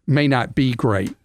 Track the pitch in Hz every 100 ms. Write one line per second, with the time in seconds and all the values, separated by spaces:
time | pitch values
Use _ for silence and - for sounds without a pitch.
0 | - 143 147 127 - - 131 117 123 98
1 | 98 -